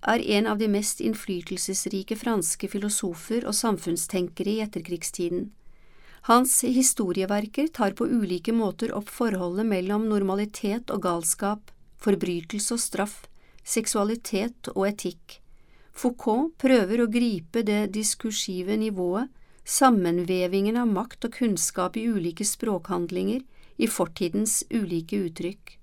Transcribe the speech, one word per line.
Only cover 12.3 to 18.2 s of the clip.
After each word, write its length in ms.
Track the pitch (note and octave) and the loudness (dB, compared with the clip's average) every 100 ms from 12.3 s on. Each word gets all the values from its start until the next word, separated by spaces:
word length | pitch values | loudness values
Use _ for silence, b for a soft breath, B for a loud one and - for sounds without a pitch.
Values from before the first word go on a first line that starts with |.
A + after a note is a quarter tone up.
| F3 E3 G#3 - A#3 | -4 -4 -6 -4 -2
og 60 | - | -4
straff, 320 | - G#3 - - b b b - | -2 -4 -4 -18 b b b -4
seksualitet 1040 | - A3 A3 G3+ A#3 - G3 A3+ - - - | -2 0 0 0 0 -2 -2 -2 -6 -8 0
og 100 | G3 | 0
etikk. 480 | G#3 F3+ E3+ - - b b b b b | 0 -6 -8 -20 -20 b b b b b
Foucault 640 | - B3 A#3+ - A3 D#4+ | -4 -2 -2 0 2 0
prøver 480 | - C4 B3+ F#3 A#3 | 0 4 6 4 2
å 80 | A#3 | 2
gripe 560 | A#3 A#3+ G3 E3 A#3 G#3+ | 2 0 -2 -2 -2 0
det 220 | G#3 G#3 G3+ | 0 0 -2
diskursive 800 | G#3+ - | -2 -2